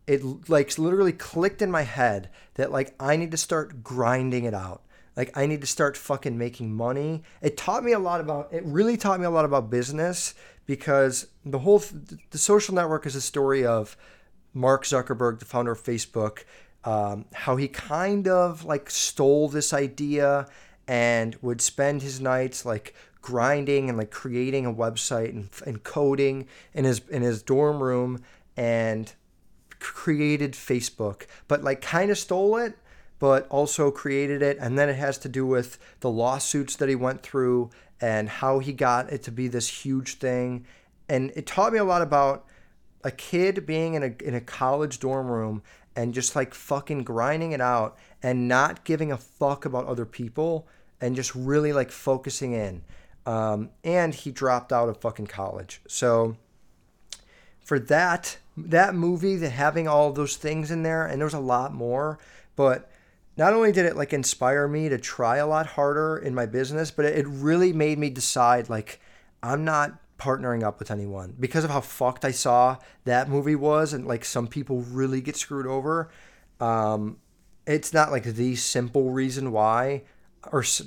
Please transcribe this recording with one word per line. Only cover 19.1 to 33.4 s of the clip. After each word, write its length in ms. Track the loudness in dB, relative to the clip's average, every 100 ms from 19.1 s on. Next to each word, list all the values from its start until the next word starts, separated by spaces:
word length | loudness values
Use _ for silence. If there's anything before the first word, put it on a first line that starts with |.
| 2 4 6 4
this 240 | 0 0
idea 760 | 0 -2 -4 -2 2 4 2 -2 -12 -20 _ -2
and 480 | 2 4 2 0 -4
would 200 | -4 -2
spend 420 | -2 0 0 0
his 180 | -4 -6
nights, 440 | 0 0 0 -4
like, 300 | -6 -6 -6 -20 -20 _
grinding 680 | -6 0 2 2 2 2 2
and, 100 | -2
like, 120 | -4
creating 540 | -6 -4 -2 0 0
a 80 | -2
website 580 | 0 -2 -2 -4 -2 -2
and, 200 | -6 -12 -12 -10
and 180 | -10
coding 600 | -6 0 2 4 2 0 -8 -18 -14
in 120 | 0
his, 180 | 2 2 -2
in 100 | -2
his 220 | 0 0
dorm 400 | 0 2 4 2
room, 400 | 0 0 -2 -4 -12 -20 _ -4
and 520 | 0 2 0 -2 -6
c-, 60 | -14 _ _ -20 -20 _ -14
created 720 | -14 -8 -2 0 2 0 -2
Facebook, 760 | -6 -2 -2 -2 -6 -6 -6 -14 -16 -2
but, 140 | 0
like, 200 | 0 -2
kinda 320 | -2 0 2
stole 420 | 0 0 0 2 2
it, 220 | -2 -8 _ -20 -20 0
but 280 | 4 4